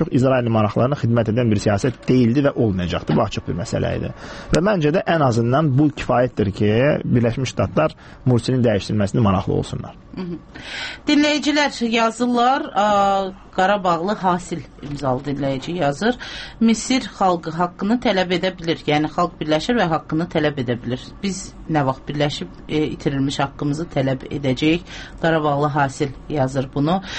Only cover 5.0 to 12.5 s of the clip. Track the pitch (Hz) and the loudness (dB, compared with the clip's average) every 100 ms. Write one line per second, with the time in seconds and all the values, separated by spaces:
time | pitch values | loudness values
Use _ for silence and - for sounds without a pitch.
5 | - 165 135 117 117 135 160 127 151 - | 0 2 2 2 2 2 2 2 2 0
6 | - 123 127 - 98 95 104 107 139 - | 0 2 2 0 -2 0 2 4 2 0
7 | - 123 117 120 127 - 95 - 156 - | 0 2 2 -2 -4 -2 0 0 0 -2
8 | - - 131 120 - 127 120 104 - 107 | -20 -4 2 2 2 2 2 2 0 -2
9 | 98 - 107 95 - 92 - - - - | 0 2 4 2 0 -2 -4 -8 -12 -16
10 | - - 180 165 - - - - - - | -16 -10 -10 -10 -12 -18 -14 -12 -12 -6
11 | - 294 294 294 294 294 285 - 233 233 | 0 2 4 2 0 2 0 0 0 2
12 | 226 220 247 240 247 | 0 0 0 2 2